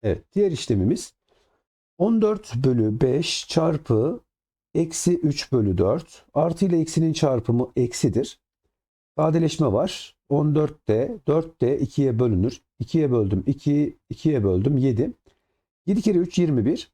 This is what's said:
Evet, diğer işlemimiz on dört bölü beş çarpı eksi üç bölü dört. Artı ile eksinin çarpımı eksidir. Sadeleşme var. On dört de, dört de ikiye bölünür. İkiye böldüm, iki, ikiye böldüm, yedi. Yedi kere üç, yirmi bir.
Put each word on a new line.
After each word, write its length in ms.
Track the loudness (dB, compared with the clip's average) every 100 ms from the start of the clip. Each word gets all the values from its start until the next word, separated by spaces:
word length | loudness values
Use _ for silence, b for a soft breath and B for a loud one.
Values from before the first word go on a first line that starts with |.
Evet, 220 | -2 -4 _
diğer 160 | 0 0
işlemimiz 640 | -2 -2 0 0 -2 -6 _ _ _ _ _ _ _ _ _
on 240 | 0 2
dört 340 | 2 -2 -6 -2
bölü 440 | 0 2 0 0
beş 480 | 0 0 -2 -6 -2
çarpı 720 | 0 0 -2 0 0 0 -4 _ _ _ _ _
eksi 440 | -4 -2 -2 0 2
üç 340 | 0 -2 -2
bölü 260 | 0 0 2
dört. 480 | 2 0 -4 -20 _
Artı 300 | -2 -2 0
ile 160 | 0 0
eksinin 320 | 0 0 0
çarpımı 600 | 2 0 0 0 0 0 -2
eksidir. 640 | -2 0 -2 0 -4 -8 _ _ _ _ _ _ _ -2
Sadeleşme 560 | 0 2 0 0 0
var. 440 | 0 -2 -6 -16 _ _
On 260 | -2 0
dört 340 | 0 -2 -4 -2
de, 300 | -2 0 -6 -2
dört 340 | -2 -2 _
de 180 | -2 0
ikiye 380 | -2 0 0 2
bölünür. 440 | 2 2 0 -4 _ _
İkiye 320 | -4 0 2
böldüm, 340 | 2 0 -2 -2
iki, 520 | -2 0 0 0 -4 _
ikiye 360 | -4 0 2
böldüm, 340 | 2 2 2 2
yedi. 340 | 0 0 -2 -4 _ _ _ _ _ _ -4
Yedi 160 | 0
kere 160 | 2 0
üç, 200 | 0 0
yirmi 260 | 2 2
bir. 280 | 0 -2 -6